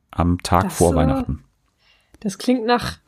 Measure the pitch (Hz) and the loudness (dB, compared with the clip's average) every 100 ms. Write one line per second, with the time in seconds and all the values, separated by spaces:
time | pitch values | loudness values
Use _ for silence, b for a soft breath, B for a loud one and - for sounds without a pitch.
0 | _ - 87 87 - - 180 - 87 80 | _ -2 0 0 2 2 2 2 2 4
1 | 76 - - 69 _ _ _ _ b b | 2 0 -4 -8 _ _ _ _ b b
2 | b _ 214 - - 254 220 240 - - | b _ -10 -6 -2 -2 0 -2 -2 -10